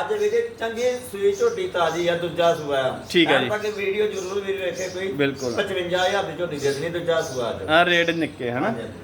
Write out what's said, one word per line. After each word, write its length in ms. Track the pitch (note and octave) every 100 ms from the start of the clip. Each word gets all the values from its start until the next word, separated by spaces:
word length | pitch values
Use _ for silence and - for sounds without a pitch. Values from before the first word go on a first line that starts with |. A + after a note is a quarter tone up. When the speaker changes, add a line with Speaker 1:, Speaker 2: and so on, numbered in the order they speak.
Speaker 1:
ਅੱਜ 120 | F3
ਵੀਰ 180 | G#3 G#3
ਜੀ, 120 | A#3 A#3 -
ਚੰਗੀ 220 | A3+ A3 B3 B3 -
ਸੂਈ 200 | G3+ G3+
ਝੋਟੀ 360 | G3 A#3 F#3 F#3
ਤਾਜ਼ੀ 400 | F3+ D#3+ E3+ E3+
ਆ, 60 |
ਦੂਜਾ 400 | E3+ E3+ E3 E3+
ਸੂਆ 240 | D#3+ D3 C3+
ਆ। 220 | B2+ B2 -
Speaker 2:
ਠੀਕ 180 | F3+ D3+
ਆ 60 |
Speaker 1:
ਐਂ 60 | C3+
Speaker 2:
ਜੀ। 80 | B2
Speaker 1:
ਤੱਕ 180 | G#3 G#3
ਵੀਡੀਓ 400 | G3 G3 G#3 G#3+
ਜ਼ਰੂਰ 340 | F#3+ F3+ G3+
ਵੀਰ 160 | G3 G3
ਵੇਖੇ 320 | F3+ F3+ F#3
ਕੋਈ। 240 | F3+ F#3+
Speaker 2:
ਬਿਲਕੁਲ। 420 | C#3+ C#3 C#3 B2+
Speaker 1:
ਪਚਵੰਜਾ 520 | A#2 G3 F#3 F3 F3+ F#3
ਹਜ਼ਾਰ 160 | G3+
ਦੀ 100 | E3 D3+
ਝੋਟੀ 200 | F3 C#3+
ਦੇ 140 | C#3
ਦੇਣੀ, 160 | C#3 E3+
ਦੂਜਾ 320 | E3+ E3+ D#3+
ਸੂਆ 300 | - B2+ A2+
ਅੱਜ। 200 | - -
Speaker 2:
ਆਹ 140 | D#3+
ਰੇਟ 260 | F3 F3 E3+
ਨਿੱਕੇ, 400 | E3+ D3 - A#2+
ਹਨਾ? 160 | B2 F#3+
Speaker 1:
ਹਾਂਜੀ, 160 | A3+
ਹਾਂਜੀ। 100 | - -